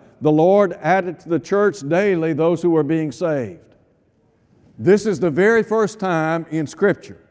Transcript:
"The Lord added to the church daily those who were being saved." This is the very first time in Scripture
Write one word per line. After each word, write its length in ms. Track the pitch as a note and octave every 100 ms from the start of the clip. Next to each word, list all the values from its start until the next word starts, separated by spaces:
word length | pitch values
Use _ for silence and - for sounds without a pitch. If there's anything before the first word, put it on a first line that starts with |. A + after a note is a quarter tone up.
| - -
"The 100 | D3
Lord 460 | D#3 F3 G3+ G3 -
added 360 | D#3 F#3+ F#3 E3
to 80 | E3
the 120 | E3
church 460 | - G3+ G#3 - C#3+
daily 460 | E3+ G#3 F3+ D#3+
those 300 | D3 E3 F3
who 80 | F3+
were 120 | D#3+
being 280 | C#3+ D#3+ D#3
saved." 640 | - F3 D3 A2 D#2+ _ _ _ _ _ _ _ _ _ _ _ -
This 260 | A#2 G#3 G#3+
is 120 | D#3+
the 120 | E3+
very 320 | C#3 G3+ A3+
first 360 | - A3 G#3 -
time 480 | F#3+ E3 D#3 E3 D#3+
in 160 | D#3 D3
Scripture 520 | - G3+ E3+ - G2 _